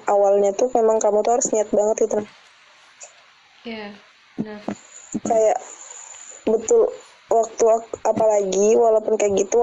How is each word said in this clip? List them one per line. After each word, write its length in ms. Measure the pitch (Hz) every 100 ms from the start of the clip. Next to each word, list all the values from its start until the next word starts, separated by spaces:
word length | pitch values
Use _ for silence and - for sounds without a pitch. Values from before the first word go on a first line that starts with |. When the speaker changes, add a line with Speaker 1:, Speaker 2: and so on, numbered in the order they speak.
| -
Speaker 1:
awalnya 480 | 202 202 202 202
tuh 160 | 196 254 247
memang 240 | 220 220
kamu 240 | 214 208 214
tuh 160 | 240
harus 80 | -
niat 240 | 220 214
banget 240 | 208 208 220 220
gitu. 120 | 214 208 - - _ _ _ _ - - _ _ _ _ _ 233
Speaker 2:
Iya, 240 | 220 208 208 - _ _ -
benar. 240 | 214 208 208 - - - - 214 -
Speaker 1:
Kayak 320 | 226 214 - - - - - - - - - -
betul 480 | 220 220 233 214 - - - -
waktu 320 | 226 220 -
ak-, 360 | 226 226 226 - 226
apalagi 720 | 214 220 208 196 185 208 233
walaupun 400 | 233 220 214 214
kayak 160 | 208
gitu, 220 | 196 202 233